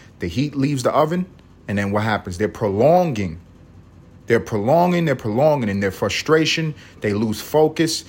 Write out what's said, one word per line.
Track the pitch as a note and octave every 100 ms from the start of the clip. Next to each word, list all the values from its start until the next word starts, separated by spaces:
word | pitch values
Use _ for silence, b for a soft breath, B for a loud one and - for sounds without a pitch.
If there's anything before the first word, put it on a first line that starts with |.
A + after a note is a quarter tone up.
| B -
The | F2+
heat | E2+ D3 C#3+
leaves | C#3+ C#3
the | B2
oven. | B2+ D#3 F3+ F#3 - - - -
And | G2+
then | G2+
what | G#2
happens? | A2 G2+ G#2 F2+
They're | G2+
prolonging. | - G#2+ G2 C#3 F3 F3 A2+ F#2+ E2 - - - - - - - - -
They're | A#2
prolonging, | - G#2+ G#2+ E3 F3 F3 E3
they're | B2+
prolonging. | A2 A2+ D#3 C#3+ A2
In | G2
their | G2
frustration, | - G#2+ - - D#3+ D#3 - D#3+ C#3+ B B
they | G#2+
lose | G2+ A2+ G#2+
focus. | - D3+ D#3 D#3 D#3+ -